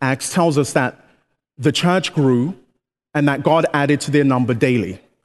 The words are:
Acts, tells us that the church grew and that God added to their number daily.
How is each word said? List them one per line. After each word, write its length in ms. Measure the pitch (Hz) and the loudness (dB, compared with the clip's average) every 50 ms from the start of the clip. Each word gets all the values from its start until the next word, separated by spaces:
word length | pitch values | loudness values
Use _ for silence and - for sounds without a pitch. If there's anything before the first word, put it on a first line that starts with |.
| 135 | -2
Acts, 280 | 131 135 127 - - | -2 -2 -2 -4 -4
tells 280 | - 185 170 170 143 147 | -2 0 0 2 2 0
us 160 | 139 - - | 0 0 0
that 280 | 147 131 123 - - _ _ _ _ _ _ _ _ _ _ _ | 0 -2 -2 -4 -10 _ _ _ _ _ _ _ _ _ _ _
the 160 | - 117 151 - | -4 -2 -2 -2
church 400 | - - 175 175 147 147 - - | 0 0 0 0 0 -2 -4 -2
grew 420 | 156 143 131 127 120 123 165 190 - _ _ _ _ _ _ _ _ _ _ - | 0 0 2 2 0 0 -4 -6 -10 _ _ _ _ _ _ _ _ _ _ -4
and 120 | 151 143 143 | -2 0 0
that 140 | 139 135 143 | 0 0 2
God 220 | - 156 165 156 - - | 4 4 4 4 2 0
added 260 | 147 143 139 147 131 - | 0 0 2 0 0 -2
to 80 | - | 0
their 140 | 143 147 143 | 0 2 2
number 280 | 139 131 123 127 117 127 | 2 2 0 0 -2 -2
daily. 480 | 117 143 131 127 120 95 90 95 - _ _ _ _ _ | 0 0 0 0 0 -2 -4 -8 -12 _ _ _ _ _